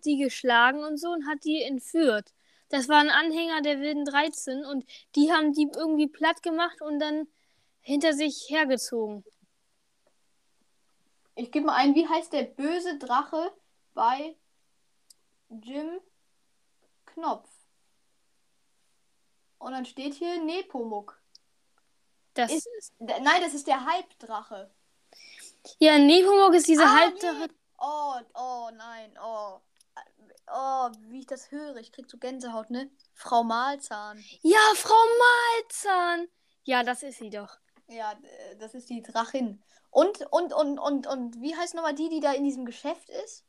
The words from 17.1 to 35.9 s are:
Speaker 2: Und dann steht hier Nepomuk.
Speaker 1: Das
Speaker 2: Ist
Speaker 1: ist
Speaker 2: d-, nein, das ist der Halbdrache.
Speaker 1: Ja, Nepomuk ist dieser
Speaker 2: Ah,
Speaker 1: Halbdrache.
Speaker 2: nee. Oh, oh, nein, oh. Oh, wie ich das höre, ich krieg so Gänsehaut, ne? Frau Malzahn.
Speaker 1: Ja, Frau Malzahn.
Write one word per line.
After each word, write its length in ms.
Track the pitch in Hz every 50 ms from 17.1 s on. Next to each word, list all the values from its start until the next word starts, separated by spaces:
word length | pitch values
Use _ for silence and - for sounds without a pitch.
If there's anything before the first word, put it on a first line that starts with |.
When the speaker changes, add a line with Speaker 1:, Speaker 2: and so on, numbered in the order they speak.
| - 330 330 302 220 - _ _ _ _ _ _ _ _ _ _ _ _ _ _ _ _ _ _ _ _ _ _ _ _ _ _ _ _ _ _ _ _ _ _ _ _ _ _ _ _ _ _ _
Speaker 2:
Und 140 | - - 247
dann 140 | 262 262 247
steht 280 | - - - 262 285 277
hier 300 | - 339 339 349 349 320
Nepomuk. 760 | 311 330 370 381 - - 262 226 226 214 202 202 - - _ _ _ _ - _ _ _ _ _ _ _ _ _ _ _ _ _ _ _ _ _ _ -
Speaker 1:
Das 180 | - 240 220 302
Speaker 2:
Ist 140 | 320 - 480 494
Speaker 1:
ist 160 | 427 - - _ -
Speaker 2:
d-, 200 | 226 220 - -
nein, 200 | 262 294 330 359
das 120 | 359 320 277
ist 140 | 285 277
der 160 | 311 269 269 254
Halbdrache. 840 | 294 339 370 359 _ _ _ 240 220 220 208 220 - 220 190 196 196 _ _ _ _ _ _ _ _ _ - - - - - - - _ _ - - - -
Speaker 1:
Ja, 180 | 311 311 302
Nepomuk 560 | 294 285 285 330 370 370 392 403 392 392 381 339
ist 140 | 349 302
dieser 180 | 330 320 294 330
Speaker 2:
Ah, 140 | 415 440 311
Speaker 1:
Halbdrache. 480 | 339 349 370 381 349 349 311 277 320
Speaker 2:
nee. 60 | 320 _ _ _ _ _ -
Oh, 340 | - 285 302 302 294 285 269 247 233 _ -
oh, 340 | - 254 254 247 240 233 226 226
nein, 420 | 220 220 233 233 226 220 214 - -
oh. 380 | 202 226 226 214 208 202 190 - _ _ _ _ _ _ - - - _ _ _ 220 202 - _ _ -
Oh, 380 | - 247 269 269 262 262 254 240 226 214 220 220
wie 100 | 240 269
ich 60 | 269
das 240 | - 269 254 - -
höre, 240 | 285 294 302 294 269
ich 140 | 233 226 -
krieg 180 | - - 247 _
so 80 | -
Gänsehaut, 520 | 240 - 247 262 262 247 240 226 220 220 -
ne? 180 | 240 247 269 277 _ _ _ _ _
Frau 300 | - - - 247 233 233
Malzahn. 800 | 226 226 233 247 277 285 277 - - 226 208 208 214 208 214 208 - - _
Speaker 1:
Ja, 180 | - 311 392 427 427 427 415
Frau 200 | - - - 440 453 453 453 466 480
Malzahn. 1080 | 480 494 480 480 480 466 466 466 453 - - - - 403